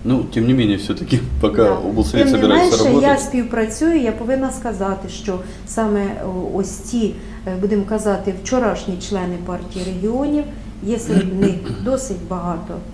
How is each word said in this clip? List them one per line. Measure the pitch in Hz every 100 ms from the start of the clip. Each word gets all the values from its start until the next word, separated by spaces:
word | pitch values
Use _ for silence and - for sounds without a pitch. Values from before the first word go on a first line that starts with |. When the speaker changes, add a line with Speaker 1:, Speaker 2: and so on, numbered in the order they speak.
Speaker 1:
Ну, | 110 127 -
тем | 117 117
не |
менее, | 131 107 98
всё-таки, | - 98 - - -
<laughs> | -
пока | 107 104
Speaker 2:
Да. | 107 92
Speaker 1:
облсовет | 98 107 107 - 269
Speaker 2:
Тим | 262
не |
Speaker 1:
собирается | 214 330 359 226
Speaker 2:
менше, | 285
я | 247
Speaker 1:
работать. | 277 269 -
Speaker 2:
співпрацюю, | 247 233 226 220 - 311 330
я | 240
повинна | 220 226 269 262
сказати, | - 240 196 190 185 -
що | - - 185 - - -
саме, | - 220 208 196 - -
о, | 185 180 180
ось | 190
ці, | - - 240 208 - - - -
е, | 185
будемо | 196 208
казати, | 196 214 214 190 - 185
вчорашні | - 254 233 180 - 180 -
члени | 202 175 175 -
партії | 175 175 190 180
регіонів, | 185 202 247 285 294 285 - - -
є | 190 233
серед | - 180 185 185
них | 196 175 -
Speaker 1:
<clears throat> | -
Speaker 2:
досить | 196 262 - 185 -
багато | 180 175 165 - 170 175